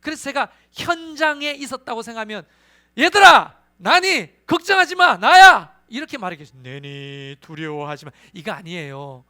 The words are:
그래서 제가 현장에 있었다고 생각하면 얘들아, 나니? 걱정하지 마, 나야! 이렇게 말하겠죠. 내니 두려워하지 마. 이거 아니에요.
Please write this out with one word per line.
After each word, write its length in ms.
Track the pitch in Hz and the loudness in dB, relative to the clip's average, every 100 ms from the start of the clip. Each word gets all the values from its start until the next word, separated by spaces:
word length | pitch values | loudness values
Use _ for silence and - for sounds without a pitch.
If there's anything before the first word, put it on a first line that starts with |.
그래서 220 | - 302 | -12 -12
제가 260 | 277 269 226 _ _ | -10 -8 -8 _ _
현장에 760 | - - 339 330 302 311 294 294 | -14 -6 -6 -8 -6 -4 -4 -10
있었다고 500 | 285 277 262 - 233 | -10 -12 -14 -12 -12
생각하면 440 | 226 226 214 214 160 _ _ _ _ - | -12 -14 -12 -14 -16 _ _ _ _ -4
얘들아, 600 | 320 392 392 294 165 _ _ _ | -2 6 8 8 4 _ _ _
나니? 500 | 185 330 370 330 165 _ _ | 0 0 2 -4 -4 _ _
걱정하지 480 | 339 339 392 359 | -6 -2 0 0
마, 220 | 359 359 196 | 2 0 2
나야! 580 | 214 359 381 311 160 _ _ | 6 10 10 8 0 _ _
이렇게 300 | 226 302 277 | -16 -12 -10
말하겠죠. 360 | 185 165 143 131 | -10 -12 -18 -20
내니 760 | 127 139 143 143 139 139 139 139 | -18 -18 -16 -16 -16 -16 -16 -18
두려워하지 640 | - 156 156 151 147 147 151 | -20 -14 -12 -10 -10 -12 -16
마. 40 | _ _ | _ _
이거 200 | 190 165 | -16 -12
아니에요. 720 | 190 165 175 147 139 143 131 127 | -12 -12 -14 -14 -16 -18 -20 _